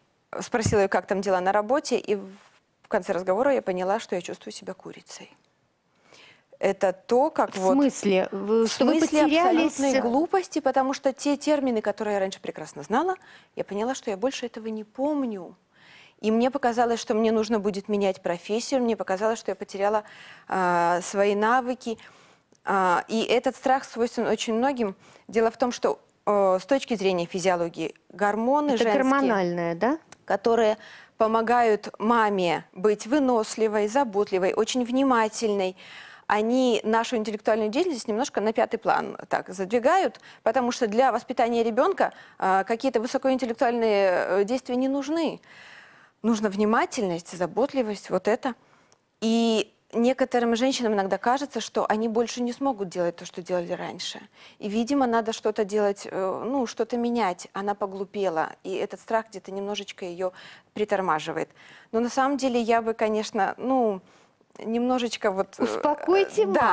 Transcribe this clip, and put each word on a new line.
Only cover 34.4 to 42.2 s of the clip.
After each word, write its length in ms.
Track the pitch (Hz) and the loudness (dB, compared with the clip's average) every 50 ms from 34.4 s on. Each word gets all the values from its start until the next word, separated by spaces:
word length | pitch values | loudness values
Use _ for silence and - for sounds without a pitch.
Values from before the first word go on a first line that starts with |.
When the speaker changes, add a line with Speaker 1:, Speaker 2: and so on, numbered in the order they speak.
| 185 180 - | 0 2 2
Speaker 1:
очень 320 | - 220 - - 254 247 | 0 -2 0 0 -2 -2
внимательной, 880 | 226 240 262 277 269 247 226 220 214 - - 233 214 202 196 185 185 190 - - - - - - - - - - | 0 0 2 2 4 4 2 2 0 -2 -2 -2 0 0 0 0 -2 -4 -8 -16 -20 -20 -20 -20 -20 -20 -16 -4
они 540 | - 202 214 214 226 247 262 254 247 226 - - | -2 0 0 2 2 2 2 2 2 2 0 0
нашу 320 | 214 220 226 233 - 254 | 0 0 0 0 0 -2
интеллектуальную 540 | 220 214 226 208 208 - - 214 220 214 214 | -4 -2 -4 -6 -4 0 0 0 0 0 -2
деятельность 360 | 208 277 359 381 294 226 - | 0 -2 -2 -2 -2 -4 -4
немножко 340 | - 208 214 277 294 - - | -4 -2 -2 -4 -4 -2 -2
на 120 | 196 220 220 | -2 0 0
пятый 240 | - 220 - - - | 0 0 0 -2 -4
план 380 | - 180 156 - - - - - - - | 0 0 0 0 0 -4 -8 -12 -6 -4
так 200 | - - - - | -4 -4 -4 -6
задвигают, 720 | 185 185 190 180 220 247 226 277 349 381 349 240 - - - - - - _ | -6 -8 -4 -2 -2 2 2 4 4 4 2 0 -4 -8 -16 -20 -20 -4 _
потому 260 | 220 226 269 247 240 | 0 0 2 0 0
что 160 | 247 - 254 | -2 -2 -2
для 240 | 208 202 233 269 262 | 0 2 2 2 2
воспитания 540 | 214 240 - - 254 - 240 233 240 233 226 | 2 0 -4 -4 -2 0 0 2 2 0 0
ребёнка, 480 | 233 214 226 302 392 381 - 214 165 - - | 0 2 2 2 2 2 0 0 -2 -2 -8